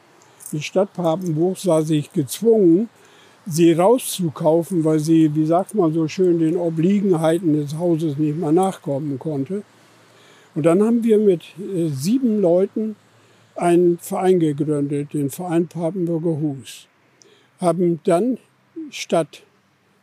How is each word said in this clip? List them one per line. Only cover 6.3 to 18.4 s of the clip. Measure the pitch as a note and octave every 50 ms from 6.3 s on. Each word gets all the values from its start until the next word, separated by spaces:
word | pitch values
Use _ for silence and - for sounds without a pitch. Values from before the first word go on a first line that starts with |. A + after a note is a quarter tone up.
| E3+ E3+
den | D#3+ D#3+ E3+ F3+
Obliegenheiten | F3 E3 E3 D#3+ D#3 F#3+ G3+ G#3 G3 G3 F3 D#3 E3 D#3+ E3 E3+ G3+ D#3+ D3
des | D3+ D3 C#3 D#3 D#3
Hauses | F3+ F3 E3 D#3 E3+ D#3 C#3 C#3+
nicht | D3+ D3+ D3+ E3
mehr | F#3+ D3
nachkommen | D#3+ F#3 F#3+ F#3+ F#3 - - F#3 C#3 C3 D#3 D3 C#3 B2
konnte. | - D#3+ D3+ C3+ C3+ C3 F#3 G#3 G3+ _ _ _ _ _ _ _ _ _ _ _ - - - - _ _ -
Und | E3 D3
dann | E3 E3+ G3 G#3
haben | A3+ A#3 A#3 A3
wir | A#3 G#3+ G#3
mit, | G#3+ G3+ F3+ D#3+ - - - D#3+
äh, | G#3 G3 G3 E3 E3+ D#3+
sieben | C#3+ C3 C#3 F#3 A#3+ C4+ C4+ A#3 G#3+ G#3+
Leuten | F#3+ E3 E3+ F3+ G3 - - A#3 G#3+ A3 G#3 - _ _ _ _ _ _ _ _ _ _ -
einen | - F3 F3 F3 F3 F3+ F3 F3 E3+
Verein | - - F#3+ F#3+ F#3 F#3 F#3+ F3+
gegründet, | D#3+ D3+ D3 C#3+ D3 D3+ D3+ C#3+ C#3+ C#3+ D3 C#3+ D3 D3 -
den | D3+ C#3+ C3+
Verein | - - F3+ F3+ D#3+ E3+ F3 D#3+
Papenburger | - E3 F3 D#3+ F#3+ G3 E3+ E3 E3+ D#3+ D#3+ E3+ D#3+ C#3
Hus. | D#3 D3+ C#3 C3 A2+ - - - - _ _ _ _ _ _ _ _ _ _ _ _ _ _ -
Haben | F#3 E3+ E3 F3 F3+ F3 E3+ D3+ -
dann | G3 E3+ E3+ G#3+ B3+ A#3+ -